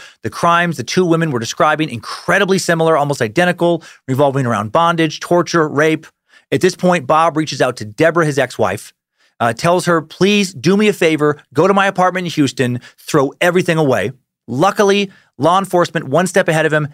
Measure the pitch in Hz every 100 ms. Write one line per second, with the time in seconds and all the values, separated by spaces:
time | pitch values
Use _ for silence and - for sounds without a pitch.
0 | - _ 113 - 170 170 175 147 120 -
1 | 180 165 165 123 113 - 160 151 156 117
2 | - - - 180 202 190 - 165 160 160
3 | 143 139 113 104 180 175 175 165 - -
4 | - 131 143 135 127 110 107 165 170 170
5 | 160 - - 175 170 170 151 131 160 156
6 | - _ _ _ - 139 180 180 180 180
7 | 127 156 165 151 156 135 135 123 107 104
8 | 160 165 156 139 127 - 104 101 - _
9 | _ _ _ - 117 113 170 180 175 165
10 | 160 - 190 208 190 139 120 196 214 196
11 | 170 156 147 147 _ - 180 202 196 190
12 | 185 180 180 151 139 - 123 123 - _
13 | - 156 139 - 175 175 170 160 151 117
14 | 98 127 _ _ - 123 190 202 202 202
15 | 196 - _ - 147 185 196 180 170 165
16 | 127 147 180 202 180 160 156 151 147